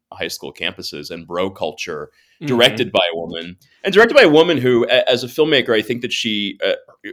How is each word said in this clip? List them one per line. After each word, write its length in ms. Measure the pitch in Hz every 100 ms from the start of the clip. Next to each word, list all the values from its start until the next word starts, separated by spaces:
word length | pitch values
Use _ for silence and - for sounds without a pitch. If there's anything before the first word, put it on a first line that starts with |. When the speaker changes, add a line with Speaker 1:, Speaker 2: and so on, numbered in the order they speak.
| -
Speaker 1:
high 160 | - 82
school 240 | - 73
campuses 580 | - 82 95 90 73 73
and 160 | 85 80
bro 240 | 87 95
culture, 600 | 98 82 - - 76 73 _ _ _
Speaker 2:
Mm-hmm. 40 | 147
Speaker 1:
directed 440 | 120 123 - 113
by 80 | 98 87
a 40 | 85
woman. 400 | 85 82 85 92 _ _
And 100 | 196
directed 200 | 190 233 294
by 60 |
a 40 | 190
woman 300 | 151 175 147
who, 260 | 127 120 117
a-, 180 | 123 -
as 140 | 123
a 60 | 123
filmmaker, 420 | - 156 143 123
I 100 | 110
think 200 | 104 120
that 100 | 123
she, 460 | - 113 104 101 - 95
uh, 60 | - - _
a-, 40 | 101